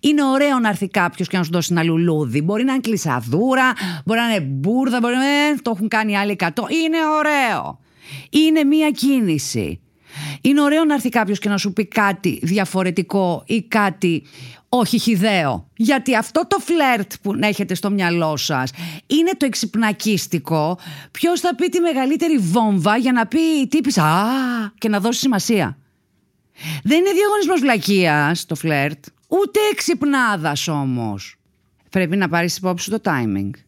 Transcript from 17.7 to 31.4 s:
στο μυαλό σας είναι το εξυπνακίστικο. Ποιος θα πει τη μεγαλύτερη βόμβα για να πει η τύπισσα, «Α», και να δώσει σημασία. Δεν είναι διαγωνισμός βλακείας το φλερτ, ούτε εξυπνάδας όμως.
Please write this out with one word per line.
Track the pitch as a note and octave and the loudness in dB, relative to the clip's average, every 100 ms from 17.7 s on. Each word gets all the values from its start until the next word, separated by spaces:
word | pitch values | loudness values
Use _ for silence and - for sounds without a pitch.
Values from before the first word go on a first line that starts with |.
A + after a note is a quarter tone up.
στο | F#3 G#3 | -4 -2
μυαλό | G3+ F3+ E3+ D#3+ D3+ | 0 0 0 0 -2
σας | - C#3 C3 C3+ E3+ D#3 _ | -2 -2 -4 -8 -14 -14 _
είναι | D4 E4 F#4+ | 2 2 0
το | C#4 | -2
εξυπνακίστικο. | - G#3 G#3+ A3 G3+ G#3+ G3+ - E3+ - D#3+ D3+ F3+ - C#3+ - | -2 -4 -2 -2 0 -2 -2 -2 -6 -2 0 0 -2 -10 -20 -18
Ποιος | - E4+ F4 | -4 -2 0
θα | F4+ | -2
πει | - F4+ | -2 -2
τη | F4+ | 0
μεγαλύτερη | E4+ C4 C4 D4 E4+ D4 | 0 0 0 0 0 2
βόμβα | F3 G#3 A3 G3 E3 A3 | 2 2 2 2 2 2
για | B3+ | 2
να | B3 A3+ | 0 0
πει | C#4+ | 0
η | D#4+ D#4 C4 | 2 2 0
τύπισσα, | D4+ C4+ G#3+ | 0 0 2
«Α», | D#3 E3+ G#3+ C4 B3+ A#3+ G#3+ _ | 2 2 2 0 -2 -2 -6 _
και | A3+ | -2
να | G#3 | 0
δώσει | G#3 A#3+ | 0 0
σημασία. | C#4 G#3+ - A3 B2+ - _ _ _ _ _ _ _ _ D#3 D3+ | 0 0 0 0 0 -4 _ _ _ _ _ _ _ _ -10 -6
Δεν | F3+ D#4 | 0 2
είναι | F#4+ | 4
διαγωνισμός | F4+ G#4 G#4 E4+ F4+ | 2 2 2 2 2
βλακείας | C4 A3+ D#3 G3 F3 D3+ D3 E3 - | 2 0 2 2 4 4 2 0 -4
το | |
φλερτ, | D#3+ D#3+ D3 C#3+ D3+ - _ _ | -4 -2 0 0 -4 -18 _ _
ούτε | F4 G4+ G#4 G#4+ | 0 0 2 0
εξυπνάδας | - - E4+ D4 C#4 A#3+ G3+ D#3 C#3+ - | 0 -2 -2 0 2 0 0 -2 -2 -4
όμως. | D3+ C3+ B2 A2+ G2+ - - | -2 -2 -2 -4 -6 -12 -20